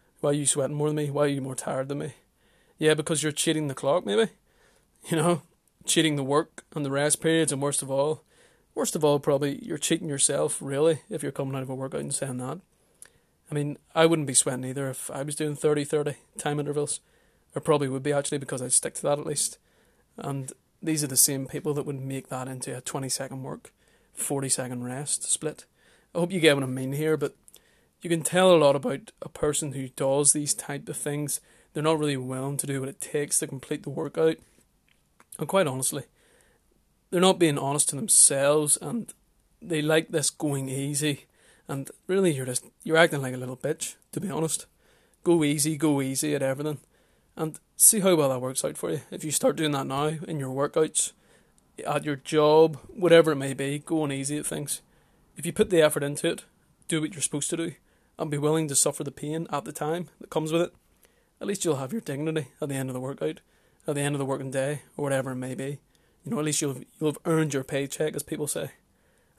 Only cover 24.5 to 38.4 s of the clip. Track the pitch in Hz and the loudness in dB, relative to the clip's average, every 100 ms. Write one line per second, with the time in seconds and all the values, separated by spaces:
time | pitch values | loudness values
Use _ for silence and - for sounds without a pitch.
24.5 | - 127 123 123 127 143 - - - 151 | -2 -4 -6 -6 -8 -6 -6 -2 -4 -4
25.5 | 151 - _ _ _ _ - 175 185 156 | -8 -14 _ _ _ _ -4 -2 2 4
26.5 | 143 131 127 131 139 156 156 143 - _ | 4 2 -4 -4 -2 0 0 -2 -6 _
27.5 | - _ _ _ _ 170 165 151 180 185 | -20 _ _ _ _ -4 -2 0 4 8
28.5 | 175 143 139 - 139 - - - - 151 | 8 8 6 2 -4 -8 -16 -16 -2 -2
29.5 | 143 151 135 131 - 135 139 147 151 147 | 0 -4 -6 -8 -2 0 4 4 2 0
30.5 | - - 143 - 156 - 147 147 - - | -4 -6 -10 -10 -8 -6 -4 -4 -6 -10
31.5 | _ _ - 151 160 151 139 127 131 135 | _ _ -2 2 2 2 -2 -4 -6 -4
32.5 | 139 147 139 135 139 - 147 147 - 151 | -4 -4 -4 -6 -8 -6 -4 0 -2 -2
33.5 | 135 - 151 147 139 147 151 160 160 _ | -6 -6 -6 -6 -6 -6 2 2 2 _
34.5 | _ _ _ _ _ _ _ _ - 151 | _ _ _ _ _ _ _ _ -10 -2
35.5 | 196 165 131 131 147 - _ _ _ _ | 0 2 0 -4 -4 -8 _ _ _ _
36.5 | _ _ _ _ _ _ 175 185 185 170 | _ _ _ _ _ _ 4 4 6 4
37.5 | 143 139 147 - 143 117 - - 139 | 2 0 0 0 -2 2 6 6 6